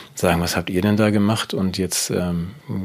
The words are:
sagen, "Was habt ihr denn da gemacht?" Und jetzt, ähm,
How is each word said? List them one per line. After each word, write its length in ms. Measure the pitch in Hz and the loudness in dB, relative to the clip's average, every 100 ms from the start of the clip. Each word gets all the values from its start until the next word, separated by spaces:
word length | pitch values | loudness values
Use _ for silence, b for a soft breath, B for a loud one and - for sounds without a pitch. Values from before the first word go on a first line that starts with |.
| - | -6
sagen, 260 | - 92 85 | -2 2 2
"Was 140 | 85 - | 0 -2
habt 120 | 85 | -2
ihr 140 | 92 | 0
denn 140 | 104 104 | 2 4
da 140 | 107 | 4
gemacht?" 440 | 104 101 110 - | 4 2 0 -2
Und 240 | - 95 92 | -2 -2 -2
jetzt, 320 | 92 - - | -2 -2 -2
ähm, 400 | 95 90 87 87 101 - 104 | -2 0 -2 -4 -10 -8 -6